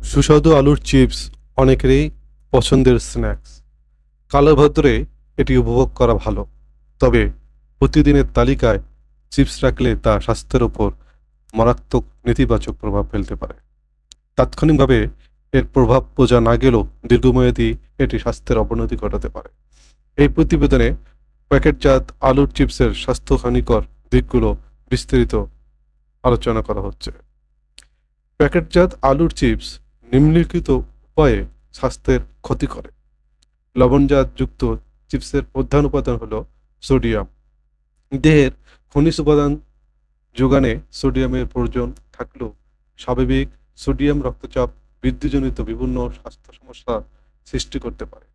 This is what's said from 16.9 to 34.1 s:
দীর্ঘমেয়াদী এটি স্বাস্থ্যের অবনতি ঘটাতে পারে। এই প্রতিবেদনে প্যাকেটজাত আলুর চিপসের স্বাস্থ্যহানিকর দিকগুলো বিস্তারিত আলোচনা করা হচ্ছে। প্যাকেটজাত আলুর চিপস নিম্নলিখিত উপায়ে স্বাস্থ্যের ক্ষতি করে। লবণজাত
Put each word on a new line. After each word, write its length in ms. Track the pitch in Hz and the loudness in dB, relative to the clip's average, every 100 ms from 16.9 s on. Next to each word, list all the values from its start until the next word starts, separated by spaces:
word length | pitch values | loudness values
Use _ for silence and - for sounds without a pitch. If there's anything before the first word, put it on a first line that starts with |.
| - - | -10 0
দীর্ঘমেয়াদী 680 | 120 127 123 123 123 113 113 _ _ | 2 2 2 0 0 -2 -4 _ _
এটি 220 | 131 113 | -4 -2
স্বাস্থ্যের 380 | 120 113 - 117 | -6 -8 -4 -2
অবনতি 380 | 104 113 113 110 | -2 -4 -6 -6
ঘটাতে 340 | 104 104 - | -6 -8 -10
পারে। 200 | - - _ _ _ _ _ _ - | -14 -20 _ _ _ _ _ _ 0
এই 100 | 143 | 0
প্রতিবেদনে 680 | - 156 160 147 135 117 151 - _ _ _ _ | 2 0 2 2 2 0 -2 -12 _ _ _ _
প্যাকেটজাত 640 | 139 156 139 147 131 - - | 2 2 2 2 2 0 -2
আলুর 280 | 131 131 139 | 0 2 0
চিপসের 440 | - 139 - 120 | 0 -2 0 -2
স্বাস্থ্যহানিকর 880 | 101 - 123 - 135 123 123 120 110 - _ _ | -2 -6 -6 -2 -2 0 -2 0 -2 -2 _ _
দিকগুলো 460 | 127 123 123 110 104 - _ _ | -2 0 -2 -2 -4 -10 _ _
বিস্তারিত 460 | 127 - 131 117 110 101 _ _ _ _ _ _ _ | -6 -2 0 0 -2 -6 _ _ _ _ _ _ _
আলোচনা 380 | 127 117 120 110 | -2 0 0 -4
করা 200 | 107 101 | -4 -8
হচ্ছে। 300 | 98 - - - _ _ _ _ _ - _ _ _ _ _ _ | -8 -12 -16 -16 _ _ _ _ _ -20 _ _ _ _ _ _
প্যাকেটজাত 580 | 143 175 165 175 180 - | 0 0 0 2 2 0
আলুর 300 | 135 135 165 | 0 2 0
চিপস 480 | - 131 110 - - _ _ _ | 0 -2 -2 -8 -20 _ _ _
নিম্নলিখিত 560 | 127 151 165 165 175 165 | 2 4 4 0 -4 -2
উপায়ে 760 | 131 113 _ _ - 147 104 98 _ _ | -2 -4 _ _ 0 2 2 -4 _ _
স্বাস্থ্যের 460 | - 131 - - 127 - _ | -6 -6 -6 -2 -2 -2 _
ক্ষতি 260 | - - 143 | -8 -6 -6
করে। 220 | - - _ _ _ _ _ _ _ _ 127 | -8 -18 _ _ _ _ _ _ _ _ 0
লবণজাত 500 | 127 139 139 | 2 4 2